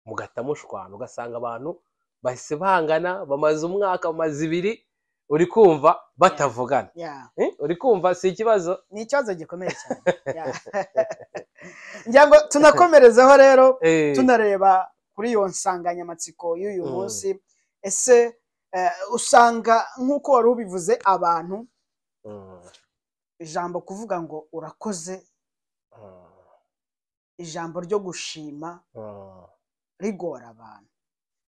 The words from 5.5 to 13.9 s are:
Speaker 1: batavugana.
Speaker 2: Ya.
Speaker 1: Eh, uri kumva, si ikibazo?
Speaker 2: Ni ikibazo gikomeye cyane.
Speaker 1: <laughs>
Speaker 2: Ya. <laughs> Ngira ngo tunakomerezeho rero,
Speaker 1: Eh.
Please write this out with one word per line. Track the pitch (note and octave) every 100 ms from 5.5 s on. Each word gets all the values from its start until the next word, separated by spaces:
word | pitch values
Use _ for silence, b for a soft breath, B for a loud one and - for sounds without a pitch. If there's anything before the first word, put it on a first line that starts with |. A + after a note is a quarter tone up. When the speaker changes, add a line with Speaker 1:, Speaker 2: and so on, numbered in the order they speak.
| A3+ G3 D3+ D3+ - - -
Speaker 1:
batavugana. | F3+ - C#3 A2+ B2+ C3 G2+
Speaker 2:
Ya. | E3+ - - B2 -
Speaker 1:
Eh, | C4 -
uri | D3 F3
kumva, | C4 F#3+ F3+
si | F3 F#3+
ikibazo? | F3+ A3+ G#3 E3 F#3+ _
Speaker 2:
Ni | G3+
ikibazo | A3+ C#4+ A3
gikomeye | E3+ D3+ F3 F3+
cyane. | - - -
Speaker 1:
<laughs> | F3+ F3 C3+ D#3+
Speaker 2:
Ya. | C#3+
<laughs> | - - G3+ - - - - - - - B F3+ B B G3+ A3+
Ngira | C4 D4
ngo | D4+ D4+
tunakomerezeho | C#4+ D4+ D4 F4 D4+ A#3+ A3+ C4 C#4
rero, | C4+ C4 C4 C4
Speaker 1:
Eh. | E3